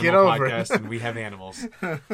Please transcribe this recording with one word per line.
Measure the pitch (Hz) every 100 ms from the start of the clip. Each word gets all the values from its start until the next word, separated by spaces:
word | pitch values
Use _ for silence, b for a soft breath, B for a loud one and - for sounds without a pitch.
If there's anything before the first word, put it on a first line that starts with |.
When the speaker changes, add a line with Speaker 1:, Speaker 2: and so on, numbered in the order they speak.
Speaker 1:
Get | 165
Speaker 2:
animal | 185 190
Speaker 1:
over | - 131
Speaker 2:
podcast | 117 113
Speaker 1:
it. | 240
Speaker 2:
and | 107
we | 117
have | 120 113
animals. | 110 98 95 95 240 -
Speaker 1:
<laughs> | 185 156 -